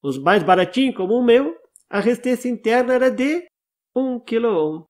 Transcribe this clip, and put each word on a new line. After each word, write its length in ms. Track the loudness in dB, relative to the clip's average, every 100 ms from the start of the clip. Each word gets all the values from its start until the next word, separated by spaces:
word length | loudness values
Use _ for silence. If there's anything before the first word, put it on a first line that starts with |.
Os 160 | -6 -2
mais 240 | 2 2
baratinhos, 540 | 4 2 2 0 -2 -2
como 180 | -2
o 100 | 0
meu, 320 | 4 4 2 -8 _ _ _
a 120 | -2
resistência 480 | -2 -2 -2 -4 -4
interna 440 | -4 0 0 2
era 160 | 2 0
de 380 | 0 -2 -2 -8 _ _ _ _
um 240 | -4 -4 -6
quiloohm. 680 | -4 -2 0 0 -2 -6 -14